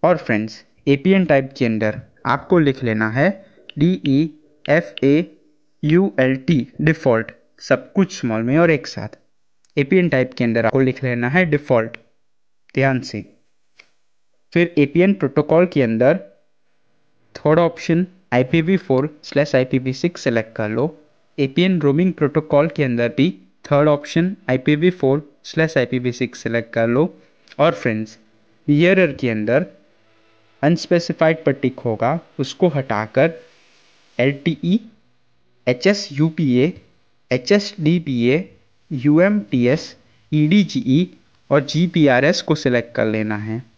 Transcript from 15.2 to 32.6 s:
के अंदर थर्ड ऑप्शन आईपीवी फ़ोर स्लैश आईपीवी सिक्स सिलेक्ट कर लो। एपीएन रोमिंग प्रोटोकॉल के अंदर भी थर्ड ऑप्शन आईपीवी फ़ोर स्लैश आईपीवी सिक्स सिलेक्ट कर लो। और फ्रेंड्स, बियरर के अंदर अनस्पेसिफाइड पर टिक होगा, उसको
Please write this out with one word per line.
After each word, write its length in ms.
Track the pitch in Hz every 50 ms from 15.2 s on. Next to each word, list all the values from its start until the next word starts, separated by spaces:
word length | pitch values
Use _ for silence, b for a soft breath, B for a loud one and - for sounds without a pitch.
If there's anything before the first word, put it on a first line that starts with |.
| - 135 - - 147 147 156 165 180
के 160 | 175 - 147
अंदर 360 | 131 113 113 110 123 135 165 196 - - _ _ _ _ _ _ _ _ _ _ _ _ _ _ _ _ _ _ _ _ _
थर्ड 240 | - - 151 156 165
ऑप्शन 460 | 170 165 170 - - - 165 170 185 180 _ _ _ _ -
आईपीवी 440 | 123 131 131 - 165 160 165 190 180
फ़ोर 380 | - - 196 147 135 151 - - -
स्लैश 320 | - - 143 147 147 -
आईपीवी 380 | 131 131 131 - 131 127 131 127
सिक्स 300 | - - 175 170 - -
सिलेक्ट 320 | 139 117 113 110 - -
कर 140 | - 110 104
लो। 280 | 107 113 131 170 - - _ _ _ _ _ _ _
एपीएन 420 | - 143 135 135 - 175 190 190 170
रोमिंग 320 | 147 143 135 151 180 185 165
प्रोटोकॉल 540 | - 151 135 143 160 156 156 151 143 147
के 160 | 165 - - 147
अंदर 260 | 131 120 117 120 117 -
भी 120 | - 135 180 190 - _ _ _ _ _
थर्ड 220 | - 147 143 147 151
ऑप्शन 460 | 147 143 147 - - 165 170 185 196 - _ -
आईपीवी 400 | - 131 131 - 151 147 160 185
फ़ोर 300 | 180 180 - 131 135 151 147 - _ _ _
स्लैश 340 | - - 156 160 156 -
आईपीवी 340 | 143 123 120 - 127 123 127
सिक्स 280 | 120 - 127 120 - -
सिलेक्ट 340 | - 113 113 117 113 - -
कर 140 | 117 113
लो। 260 | 117 120 131 160 185 - b b b b b b b b -
और 120 | 147 165 170
फ्रेंड्स, 440 | 170 - 123 110 107 110 107 - _ _ _ _ _ _ _ _ _ _
बियरर 440 | - 147 147 165 175 196 190 185 151 139
के 160 | - - 123
अंदर 360 | 113 110 107 107 120 143 180 - - _ _ _ _ _ _ _ _ _ _ _ _ _ _ _ _ _ -
अनस्पेसिफाइड 800 | 151 175 165 - - 180 170 170 - 170 - 165 160 160 160 -
पर 80 | 147 135
टिक 260 | 135 - 127 123 -
होगा, 400 | - 123 110 107 117 120 151 170 - _ _ -
उसको 280 | 139 - - _